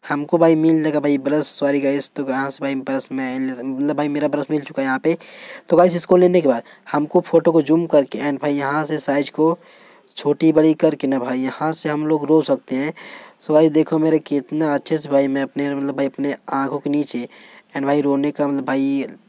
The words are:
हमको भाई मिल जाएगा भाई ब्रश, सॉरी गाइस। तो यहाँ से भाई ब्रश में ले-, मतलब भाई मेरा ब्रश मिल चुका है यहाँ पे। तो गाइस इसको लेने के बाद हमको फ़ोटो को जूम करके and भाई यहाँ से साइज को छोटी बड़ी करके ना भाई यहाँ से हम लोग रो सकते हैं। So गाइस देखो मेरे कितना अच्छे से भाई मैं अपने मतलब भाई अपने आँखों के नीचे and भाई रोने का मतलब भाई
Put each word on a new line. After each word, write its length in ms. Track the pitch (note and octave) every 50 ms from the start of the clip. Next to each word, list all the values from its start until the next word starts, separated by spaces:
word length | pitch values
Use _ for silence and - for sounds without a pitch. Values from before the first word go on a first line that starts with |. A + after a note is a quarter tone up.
| _
हमको 320 | - D3+ C#3+ D3 - -
भाई 180 | E3 E3 E3 E3
मिल 260 | D#3 D#3 E3 D#3+ D#3+ D3+
जाएगा 160 | D#3 D3 D3+
भाई 180 | C#3 D3 C#3+
ब्रश, 280 | C#3 C3+ C#3 D3 D3+ -
सॉरी 340 | - - - C#3+ C#3+ C#3+ C#3+
गाइस। 280 | C#3 C3+ C#3 C#3+ C#3 - _
तो 120 | - C#3+ C3+
यहाँ 200 | B2+ C3 C3+ C#3+
से 100 | C#3 -
भाई 140 | C#3 C#3 C#3
ब्रश 320 | C3+ C3 C3+ C3+ C3 B2+ -
में 280 | C3+ C3 C3+ B2+ B2+ C3
ले-, 240 | C3 C3 C3 A#2+ B2
मतलब 320 | C3+ C3 C3 C#3+ C#3+ D3+
भाई 100 | C#3+ D3
मेरा 200 | D3 C#3+ - -
ब्रश 180 | C#3+ C#3 D3 C#3 -
मिल 100 | D3+ D3+
चुका 200 | C#3+ - D3+ -
है 60 | C3+
यहाँ 120 | C3+ C3 A#2+ -
पे। 140 | D#3 E3+ E3 - - - - - - - - _ -
तो 80 | E3+
गाइस 180 | D#3+ F3 F#3 E3+
इसको 220 | F3 - - F#3
लेने 240 | F3+ F#3 F3+ F3+ F3+
के 60 | D#3
बाद 160 | C#3 B2 A#2 - - - _ _ -
हमको 300 | - D3+ D3 D3+ - F3+
फ़ोटो 300 | E3+ - - E3 D3+ F3
को 100 | D#3+ E3
जूम 240 | D3 C3+ D#3 E3 F3
करके 340 | E3 - D3 C#3 - - G#2+
and 200 | C3 D3 C#3+ C3+
भाई 120 | - D3 C#3+
यहाँ 320 | C#3+ C#3+ C3+ C#3+ D3+ D#3
से 120 | D3 D#3+ D3+
साइज 300 | - - C#3 C#3+ C#3+ -
को 280 | - - D#3 D#3+ E3+ - - - - - - - - _ _ _ _
छोटी 340 | - - C#3+ D3 C#3 D#3+ D#3+ D#3
बड़ी 200 | D#3 D#3 D#3+ D#3
करके 340 | D#3 - D#3 D3 - -
ना 120 | C3 C3+ C3
भाई 200 | B2 B2+ C3 C3
यहाँ 320 | C3 C3 C3+ - D3+ D#3 D#3+
से 160 | - - D#3+
हम 180 | D3+ D3+ D3+
लोग 180 | D3+ D#3+ D3+ D3
रो 160 | C#3+ D#3 D#3+
सकते 340 | D3 - C#3+ B2 _ - C3+
हैं। 180 | C3 C#3 D#3 D#3+ - - - - - - - _ _
So 120 | - - D#3
गाइस 180 | D3+ D#3+ D#3+
देखो 260 | D3 D#3 D3+ - E3 D#3+
मेरे 200 | D#3 D#3+ D#3 D#3
कितना 540 | D3+ - D3 C#3+ C3 - D3+ D3+ D#3+ D3+ C#3+
अच्छे 240 | C#3 - - D#3+
से 120 | D#3 D3 D3
भाई 180 | C#3 C#3 C#3
मैं 140 | C#3 C3+ C#3
अपने 320 | C#3 C3+ _ - C#3+ C#3+ C#3+
मतलब 200 | C#3 C#3 C#3 C#3
भाई 100 | D3 C#3
अपने 300 | C3+ - - C#3 C#3+ C3+ - _ -
आँखों 300 | - C#3 C#3 C3+ C#3 C#3+
के 100 | - D3
नीचे 380 | C#3+ D3 C#3+ C#3 - B2 A#2+ - - - - - - - _ _ _
and 100 | C#3+ C#3
भाई 160 | C#3+ C#3+ D3
रोने 300 | C#3 C#3+ C#3 C#3 C#3+ D3
का 160 | D3 - D3
मतलब 180 | C#3+ C#3 C#3 C3
भाई 400 | C#3 C3+ C3+ C3+ C#3 C#3 C#3 C3 A2+ - - _